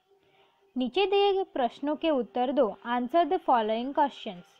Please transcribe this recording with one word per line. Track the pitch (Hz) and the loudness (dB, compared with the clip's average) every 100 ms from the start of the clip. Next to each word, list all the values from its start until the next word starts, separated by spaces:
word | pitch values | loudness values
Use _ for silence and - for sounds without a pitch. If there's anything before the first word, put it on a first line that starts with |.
| _ _ _ _ _ _ _ 254 | _ _ _ _ _ _ _ -6
नीचे | 254 359 392 | -4 0 2
दिए | 403 403 | 2 2
गए | 381 | 2
प्रश्नों | 370 294 240 - 285 302 | -2 -2 -4 -4 -6 -2
के | 330 | 0
उत्तर | 277 214 247 254 | 0 -2 -2 -2
दो। | 277 220 - 233 | 2 0 -2 -4
Answer | 247 247 339 330 | -4 0 0 2
the | 359 | 0
following | - 247 214 220 254 | 2 2 2 -2 -2
questions | 285 277 - - 180 - | 0 0 -2 -14 -16 -18